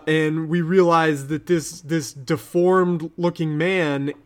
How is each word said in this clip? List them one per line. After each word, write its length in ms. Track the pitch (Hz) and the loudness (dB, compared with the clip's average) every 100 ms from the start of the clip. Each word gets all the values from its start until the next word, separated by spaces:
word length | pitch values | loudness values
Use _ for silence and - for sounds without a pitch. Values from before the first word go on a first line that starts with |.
| - | 0
and 420 | 156 156 156 160 | 0 0 -2 -2
we 120 | 175 | -2
realize 680 | 160 190 175 165 160 143 135 | 2 4 4 4 2 0 -4
that 180 | 156 - | -6 0
this, 340 | 175 151 - | -2 -2 -12
this 320 | 143 165 139 | -4 -4 -4
deformed 1000 | 143 127 160 - 175 180 185 180 175 160 - | -10 -4 -4 -2 0 2 4 2 0 -6 -4
looking 400 | 175 170 160 151 | -4 -2 -4 -2
man 560 | 170 190 156 139 139 - | 0 0 0 -2 -4 -6